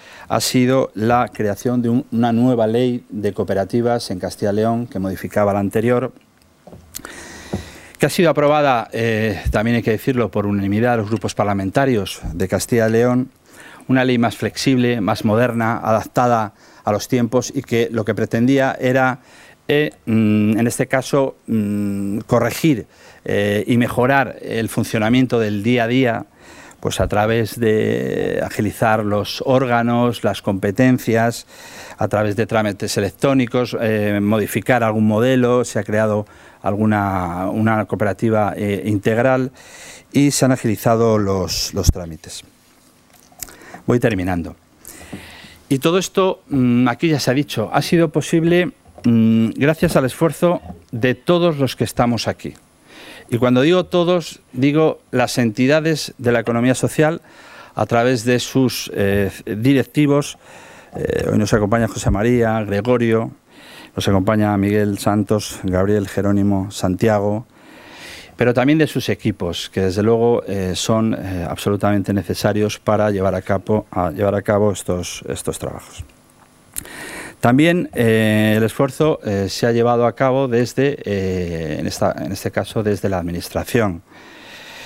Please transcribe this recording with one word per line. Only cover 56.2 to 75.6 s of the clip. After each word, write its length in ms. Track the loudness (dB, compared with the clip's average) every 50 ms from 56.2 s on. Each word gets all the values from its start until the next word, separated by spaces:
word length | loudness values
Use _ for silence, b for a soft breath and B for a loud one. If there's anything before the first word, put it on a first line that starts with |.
| 0 0 2
la 80 | 2
economía 340 | 2 0 0 2 2 2 2
social 460 | 2 0 -2 0 2 2 2 2 -2 -8 B B B B B B B B B B
a 100 | -4 -2
través 400 | 0 2 2 2 2 2 0 2
de 140 | 2 0 0
sus, 520 | 0 0 0 2 2 2 0 -2 -8 -8 -4
eh, 380 | -2 0 2 2 2 0 -2 -4 -6 -8
directivos. 920 | -8 -4 0 2 4 4 4 2 0 0 0 2 4 4 2 0 -2 -6 B B B B B B B B B B B B -6
Eh, 320 | -4 -2 -2 -2 0 0
hoy 60 | 2 2
nos 160 | 2 2 2
acompaña 340 | 2 2 2 2 0 0 0
José 240 | -2 -4 -2 -2
María, 500 | 0 0 2 2 2 2 2 0 0 -2 -2
Gregorio, 640 | -2 -2 -2 0 2 0 2 2 2 2 0 0 -4 -8 -16 _ B B B B B B B B B B
nos 120 | -6 -2 0
acompaña 480 | 2 2 2 2 2 2 2 2 2 2
Miguel 400 | 2 2 2 2 2 0 -2 -2
Santos, 600 | -2 0 0 0 2 2 0 -2 -2 -4 -10 -8 -4
Gabriel, 440 | -2 0 0 2 2 2 0 0 -2
Jerónimo, 640 | -2 -2 0 2 2 2 2 2 2 0 -2 -4
Santiago, 760 | -6 -4 -2 -2 0 2 2 2 2 2 0 0 -2 -4 -6 _ B B B B B B B B B B B B B B B B B 0
pero 160 | 2 2 2
también 260 | 4 4 4 4 4
de 80 | 2 2
sus 220 | 0 -2 -2 -2
equipos, 600 | -4 -2 -2 -4 -4 -2 -4 -4 -4 -6 -8 -8
que 120 | -4 -2
desde 200 | 0 0 0 0
luego, 420 | 2 2 4 4 4 2 2 0 0 -4
eh, 240 | -4 -4 -2 -2 -4
son, 380 | -4 0 0 0 2 2 0 -2
eh, 320 | -4 -6 -6 -6 -6 -6 -6
absolutamente 640 | -6 -4 -2 -2 -2 0 0 0 0 0 0 0 -2
necesarios 640 | -2 -2 -4 -4 -2 0 0 0 0 0 -2 -2 -4
para 320 | -2 0 2 2 2 2
llevar 240 | 0 0 0 0 0
a 60 | -2
cabo, 440 | -2 -2 -2 -2 -2 0 -2 -2 -2 -2
a 200 | -4 -4 -2 -2
llevar 240 | -2 -2 0 0 0
a 60 | 0
cabo 300 | 0 0 2 2 2 2
estos, 520 | 0 -2 -4 -4 -4 -4 -4 -8 -12 -12 -10 -10
estos 320 | -10 -8 -6 -8 -8
trabajos. 440 | -6